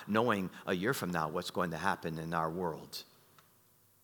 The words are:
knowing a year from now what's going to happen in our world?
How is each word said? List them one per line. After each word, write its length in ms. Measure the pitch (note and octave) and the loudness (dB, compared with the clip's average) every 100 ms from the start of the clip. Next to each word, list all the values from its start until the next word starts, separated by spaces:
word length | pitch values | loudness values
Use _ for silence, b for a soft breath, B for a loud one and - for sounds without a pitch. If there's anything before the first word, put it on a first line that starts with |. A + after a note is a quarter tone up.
| - | 0
knowing 420 | G#2+ A#2+ G2+ F2+ B - | 4 4 4 0 B -2
a 60 | |
year 200 | F#2 G#2+ | 0 2
from 180 | C#3 F2+ | 0 0
now 180 | F2 D#2 | 0 0
what's 200 | F2 - | -2 -2
going 220 | G2+ F2+ | -2 0
to 60 | D#2+ | 0
happen 420 | F#2+ F2 E2+ D#2+ | 0 0 -2 -4
in 140 | E2 | 0
our 160 | E2 D#2+ | 0 0
world? 540 | F2 F2 D2 C#2+ - - - - - - - - - - - | 0 -2 -4 -8 -12 -12 -20 -20 -20 -20 -20 -20 -20 -20 -20